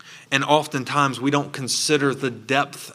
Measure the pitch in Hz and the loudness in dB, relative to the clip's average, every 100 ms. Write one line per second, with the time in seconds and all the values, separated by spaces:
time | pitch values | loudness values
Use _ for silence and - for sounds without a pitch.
0 | - - - 135 135 151 147 139 123 139 | -20 -20 -2 0 4 4 2 -4 -2 0
1 | 143 117 131 143 143 139 127 - - 151 | 0 0 0 0 -2 -6 -4 -2 2 2
2 | 139 127 135 113 107 139 135 - - | 2 0 -4 -6 -2 0 0 -6 -16